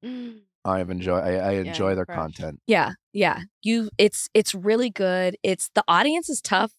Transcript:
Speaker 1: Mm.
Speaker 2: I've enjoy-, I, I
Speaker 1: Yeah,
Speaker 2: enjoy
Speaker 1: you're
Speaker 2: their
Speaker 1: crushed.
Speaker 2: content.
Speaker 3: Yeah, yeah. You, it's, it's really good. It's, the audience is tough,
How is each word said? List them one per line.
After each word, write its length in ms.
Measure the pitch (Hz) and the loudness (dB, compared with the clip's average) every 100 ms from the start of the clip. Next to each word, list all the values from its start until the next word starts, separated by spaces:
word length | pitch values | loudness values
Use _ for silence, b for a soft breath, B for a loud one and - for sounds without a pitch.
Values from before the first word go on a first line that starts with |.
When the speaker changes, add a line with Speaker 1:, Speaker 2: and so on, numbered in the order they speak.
| 240 | -12
Speaker 1:
Mm. 360 | 254 240 220 196 _ 98 | -12 -12 -16 _ _ -4
Speaker 2:
I've 260 | 95 90 | -2 -2
enjoy-, 260 | 90 92 90 | -4 0 0
I, 140 | 85 | 0
I 200 | 92 98 | 0 0
Speaker 1:
Yeah, 80 | 98 | -2
Speaker 2:
enjoy 260 | 90 - 95 | -2 -2 0
Speaker 1:
you're 80 | 92 | 0
Speaker 2:
their 100 | 90 | -2
Speaker 1:
crushed. 320 | 82 80 80 | -6 -6 -8
Speaker 2:
content. 220 | 82 73 - | -10 -8 0
Speaker 3:
Yeah, 240 | 196 139 - _ | 2 2 -4 _
yeah. 280 | 202 170 - 196 _ | 0 0 0 -8 _
You, 260 | 214 233 214 - | 0 0 0 2
it's, 320 | 208 - - 214 | 2 2 0 0
it's 180 | - | 0
really 380 | 190 202 226 247 | -2 0 2 0
good. 440 | - 190 185 185 196 | 0 0 2 0 0
It's, 300 | 190 185 - | -2 -2 0
the 100 | - - | 0 4
audience 420 | 175 285 330 320 | 4 4 0 -2
is 120 | 269 | -6
tough, 320 | - 190 220 | 0 2 2